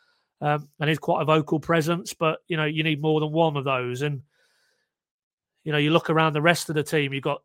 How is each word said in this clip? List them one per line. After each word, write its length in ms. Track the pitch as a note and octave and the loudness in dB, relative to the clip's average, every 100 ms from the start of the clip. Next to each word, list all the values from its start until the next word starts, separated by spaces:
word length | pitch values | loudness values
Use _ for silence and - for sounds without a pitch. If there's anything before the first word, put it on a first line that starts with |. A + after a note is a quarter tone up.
| _ _ _ _ | _ _ _ _
um, 300 | D3 D3 D3+ _ | -2 -2 -4 _
and 100 | D3 | -2
is 100 | D#3 | 0
quite 240 | - E3+ | 0 0
a 20 | D3+ | 4
vocal 340 | D#3 D3+ D#3+ | 2 2 -2
presence, 540 | - E3+ D#3 F3 G#3+ | 0 0 2 -2 -6
but, 260 | - D#3+ E3 _ | -2 -2 -2 _
you 100 | D#3+ | -2
know, 80 | D3+ | -2
you 180 | D#3 | -2
need 180 | D#3 D3+ | -2 0
more 180 | D#3 D#3 | 0 0
than 120 | D3+ | 0
one 260 | D#3 E3 D3 | 2 2 0
of 60 | |
those. 400 | C3+ C3+ B2 B2 | -2 -2 -2 -4
And, 180 | D3 C#3 - _ _ _ _ _ _ _ _ _ _ _ _ _ | -4 -6 -10 _ _ _ _ _ _ _ _ _ _ _ _ _
you 80 | D#3+ | -4
know, 80 | D3 | 0
you 100 | D3 | 4
look 220 | E3 - | 2 2
around 220 | D#3+ D#3+ | 2 2
the 100 | D3+ | 2
rest 260 | D#3 E3 - | 2 2 0
of 60 | D3+ | -4
the 80 | |
team, 280 | C#3+ D#3+ C#3 | -2 -2 -2
you've 120 | C#3 | -4
got, 180 | D3 C#3 | -4 -6